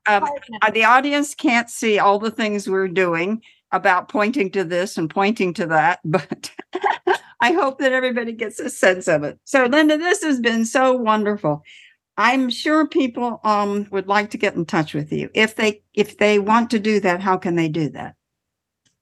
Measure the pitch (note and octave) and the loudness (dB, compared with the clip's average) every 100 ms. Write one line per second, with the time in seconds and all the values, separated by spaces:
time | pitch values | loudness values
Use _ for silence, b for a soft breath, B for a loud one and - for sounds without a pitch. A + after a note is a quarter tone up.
0 | G#3 G#3 D4 C#4+ - A3 G#3+ G#3+ A3 B3+ | 0 2 0 -6 -10 -2 0 4 6 6
1 | C#4+ C#4+ C#4+ - C#4+ A#3 A#3 - A3+ G3+ | 4 0 -2 -2 0 0 0 -4 0 2
2 | G3+ G3+ A3 A3 G#3+ G#3 G3 F#3+ F#3+ F3 | 4 2 0 -2 -2 -2 -2 -2 0 0
3 | F3+ E3 F3+ A3+ b b - F#3 F#3+ F3+ | 0 0 -2 -4 b b -6 -2 2 0
4 | - - G#3 C4+ F#3+ G3 E3+ F3 G3 - | 0 -2 -2 0 -2 -2 -2 -2 -4 -4
5 | D#3+ - G3 G#3+ F#3+ D#3+ E3+ D#3+ D#3 F3+ | -6 -2 -2 0 -2 -2 -2 2 2 0
6 | D#3+ D#3 - - - - - F#4 - - | 0 -2 -2 -12 -14 -16 -12 -4 -2 -2
7 | - - B B A#3+ E4+ C4+ C4+ C#4 C4 | -2 -2 B B 0 2 0 0 0 0
8 | B3+ A#3+ A#3 A3+ A3 - C4 - G3+ F#3 | 0 -2 -6 -6 -8 -8 -10 0 2 2
9 | F#3 D#3 D3 - - C#4 B3 C#4+ D#4 D4+ | 0 0 -2 -10 -2 0 2 4 4 2
10 | F4 G4 D#4+ C4 A#3 A3+ A3+ C4+ C4 B3+ | 0 -2 0 0 0 0 0 2 2 2
11 | A3 G#3+ G#3 G#3 D3+ D3 B B B B | 2 2 0 -2 -2 -4 B B B B
12 | _ - A3 C4 B3+ A#3+ D#4 D#4 D4+ D#4+ | _ -2 0 2 -2 -4 0 2 2 0
13 | C4 A#3+ A#3+ A3+ G#3+ G#3 G3+ G3+ G3+ G3 | -2 -2 -6 -4 0 0 0 -2 -4 -6
14 | F#3 G3+ G#3 - G#3 - E3 E3 D#3 D3+ | 0 -2 -2 -2 -4 -2 -2 -2 -2 -4
15 | D3+ D3+ D3 - A3 - A3 G#3 _ - | -6 -6 -4 0 0 0 -2 -2 _ -2
16 | G#3 - G#3 G#3 G3+ A3+ A#3 A3+ G#3 G#3+ | -2 0 2 2 2 2 2 -2 0 0
17 | F#3+ F3+ G3 F3+ F#3 E3+ D#3+ E3 D3 - | 2 0 0 -2 0 0 0 -2 -4 -6
18 | - - _ _ _ _ _ _ _ _ | -14 -14 _ _ _ _ _ _ _ _